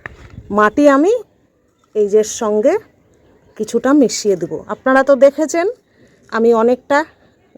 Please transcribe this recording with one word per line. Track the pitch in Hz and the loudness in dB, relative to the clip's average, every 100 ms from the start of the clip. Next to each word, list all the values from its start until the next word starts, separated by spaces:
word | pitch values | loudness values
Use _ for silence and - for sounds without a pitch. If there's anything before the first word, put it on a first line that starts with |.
| - - - - - | -20 -20 -20 -20 -6
মাটি | 202 208 - 294 | 0 0 2 2
আমি | 277 339 480 - _ _ _ _ _ _ | 4 2 -2 -6 _ _ _ _ _ _
এই | 214 208 | -4 0
যে | 214 | 0
সঙ্গে | 214 - 220 214 247 415 - _ _ _ _ _ _ - | 0 -4 -4 0 0 -2 -4 _ _ _ _ _ _ -12
কিছুটা | 214 233 254 | -6 -4 0
মিশিয়ে | 294 233 - 208 180 | 2 2 0 -4 -4
দেব। | 170 156 - | -6 -10 -12
আপনারা | 208 262 262 | -8 0 2
তো | 269 269 | 2 4
দেখেছেন | 277 277 311 339 381 508 _ _ _ _ _ | 4 2 -4 -2 -4 -6 _ _ _ _ _
আমি | 226 226 | -2 0
অনেকটা | 226 233 247 - 285 320 _ _ _ _ | 2 2 -2 -2 -4 -4 _ _ _ _